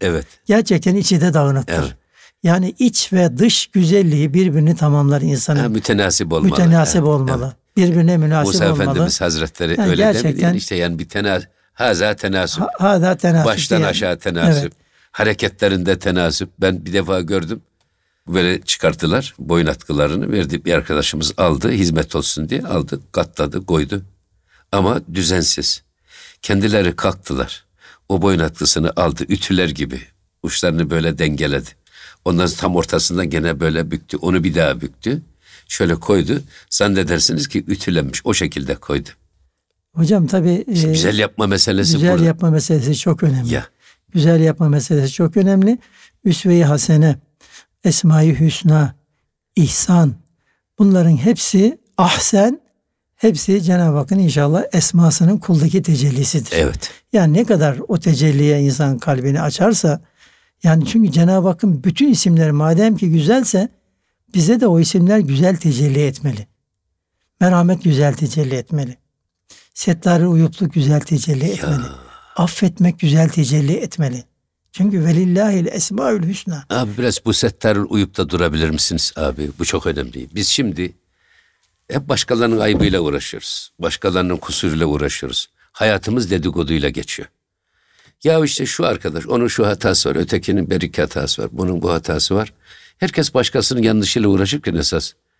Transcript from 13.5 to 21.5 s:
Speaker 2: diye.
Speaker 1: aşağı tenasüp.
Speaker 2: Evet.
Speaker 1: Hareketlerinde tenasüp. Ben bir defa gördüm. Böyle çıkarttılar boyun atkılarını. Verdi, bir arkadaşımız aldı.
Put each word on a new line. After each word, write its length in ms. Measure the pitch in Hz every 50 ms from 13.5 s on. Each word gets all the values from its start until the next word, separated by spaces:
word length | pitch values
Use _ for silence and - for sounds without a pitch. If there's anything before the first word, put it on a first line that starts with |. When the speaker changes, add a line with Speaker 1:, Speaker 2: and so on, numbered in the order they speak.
| 107 101 - - 113 -
Speaker 2:
diye. 100 | - -
Speaker 1:
aşağı 300 | - - - 90 87 85
tenasüp. 440 | - 101 85 85 85 175 156 143 143
Speaker 2:
Evet. 100 | 85 - _ _ _ _ _ _ _ -
Speaker 1:
Hareketlerinde 840 | - 107 107 107 - - 98 - - 104 101 98 92 90 92 95 90
tenasüp. 520 | - 98 92 90 87 82 82 - 95 - _ -
Ben 260 | 95 95 92 90 80
bir 60 | 87 87
defa 280 | 98 92 82 95 92
gördüm. 420 | 87 80 101 95 82 80 113 - - _ _ _ _ _ _ _ _ _ _ _ _ -
Böyle 320 | 87 92 87 87 92 92 -
çıkarttılar 720 | - - - - 113 101 - - 80 85 127 135 - - -
boyun 280 | 65 76 85 85 85
atkılarını. 640 | 78 69 - - - 76 71 73 71 78 - - - -
Verdi, 320 | 101 85 67 78 80 -
bir 80 | 85 85
arkadaşımız 580 | 80 67 - 80 73 71 - - 76 80 73 -
aldı. 340 | - 90 87